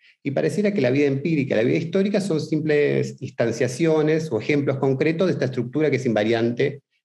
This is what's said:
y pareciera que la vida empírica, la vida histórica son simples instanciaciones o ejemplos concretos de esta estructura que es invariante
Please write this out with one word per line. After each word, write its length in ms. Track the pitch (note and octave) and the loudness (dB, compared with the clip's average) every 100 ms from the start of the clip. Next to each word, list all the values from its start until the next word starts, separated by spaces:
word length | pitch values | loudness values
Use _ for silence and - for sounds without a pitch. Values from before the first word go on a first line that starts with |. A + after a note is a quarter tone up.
| _ _ | _ _
y 100 | C#3+ | -6
pareciera 420 | C#3+ D3+ E3 G#3 | -2 -2 0 0
que 80 | G3 | 2
la 80 | B2 | 2
vida 160 | C3+ C#3+ | 2 2
empírica, 500 | C3+ E3 D#3 B2+ G#2 | 0 0 0 0 0
la 60 | |
vida 160 | B2 D#3+ | 2 0
histórica 420 | E3 F#3+ G3 G3+ | 0 0 0 0
son 200 | - D#3 | -2 -2
simples 760 | C3+ D#3 D#3 D3 C#3+ C3+ C3 C3 | -2 -2 0 2 2 0 -2 -6
instanciaciones 1120 | B2+ - A#2 - B2 C3 E3 D#3 D3+ D#3+ D#3+ | -10 -2 -2 0 -2 0 2 2 2 0 0
o 80 | A2 | -2
ejemplos 380 | A2 D3 C#3 C#3 | 0 0 0 0
concretos 520 | C#3 C3 D3+ E3 F#3 | 0 2 0 0 0
de 40 | |
esta 140 | C3+ C3 | 0 -2
estructura 440 | B2+ B2 C#3+ D#3 | -2 -4 0 0
que 60 | C3 | 0
es 80 | |
invariante 800 | B2+ G#2+ G#2+ A2+ A#2 A#2+ C3 - - _ | 0 0 2 2 0 0 -2 -4 -14 _